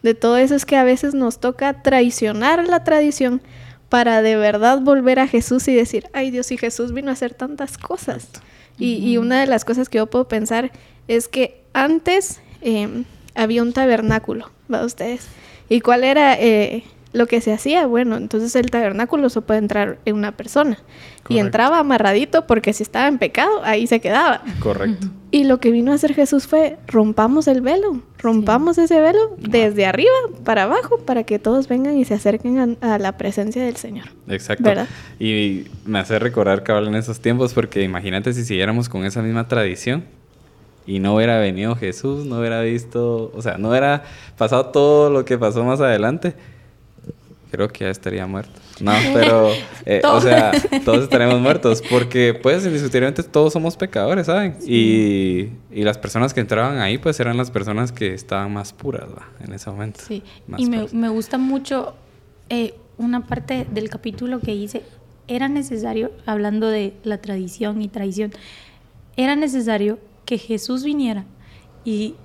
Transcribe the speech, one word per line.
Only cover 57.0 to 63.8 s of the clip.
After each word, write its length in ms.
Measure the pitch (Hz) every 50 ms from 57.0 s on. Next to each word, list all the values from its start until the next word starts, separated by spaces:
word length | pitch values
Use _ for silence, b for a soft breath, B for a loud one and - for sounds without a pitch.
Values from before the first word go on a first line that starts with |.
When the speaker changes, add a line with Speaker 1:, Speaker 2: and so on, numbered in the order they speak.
| - 165 151 -
Speaker 2:
eran 180 | 123 120 117
las 140 | 120 127 123
personas 400 | 120 107 98 107 104 107 123 123
que 240 | 120 - 113 95 92
estaban 360 | 92 - - 104 98 101 101
más 220 | 104 104 101 - -
puras, 340 | - - 143 127 - - - -
¿va? 120 | - - - - - -
En 80 | - 98
ese 160 | 98 - 107
momento. 300 | 98 101 104 110 107 - -
Speaker 3:
Sí. 160 | - 214 196 - B B B B
Speaker 2:
Más 120 | - - -
Speaker 3:
Y 40 | 254
me, 120 | 240 240 226
Speaker 2:
puras. 140 | 214 - 233
Speaker 3:
me 140 | 226 233 226
gusta 280 | 220 226 220 - -
mucho, 560 | 262 262 262 269 277 269 - 277 262 - 622 - - - _ _ _ _ _ _ _ _ -
eh, 240 | 240 240 233 214 - - - _ _
una 300 | - 226 240 247 247 240
parte 400 | - 247 240 - - 269 254 247 -
del 180 | 208 214